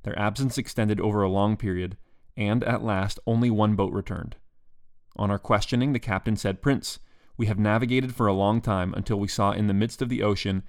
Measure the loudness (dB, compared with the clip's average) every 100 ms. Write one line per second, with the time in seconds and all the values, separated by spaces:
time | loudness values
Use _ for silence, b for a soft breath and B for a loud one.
0 | -8 -2 -2 0 -2 -2 -4 0 0 2
1 | 2 2 2 2 2 0 -2 -4 -6 -10
2 | -18 -20 -12 -4 0 0 0 -2 0 -2
3 | -2 -4 0 2 2 4 4 2 0 -2
4 | -6 -8 -8 -14 -20 -20 -20 -20 -20 -20
5 | -14 -4 -2 0 2 0 2 0 2 0
6 | -2 -2 -2 -2 -2 0 0 0 -2 -12
7 | b b b -2 0 2 2 2 2 0
8 | 0 2 2 4 2 2 0 0 -2 -4
9 | -2 -2 -2 0 0 2 2 2 0 -2
10 | -4 0 0 0 -2 -4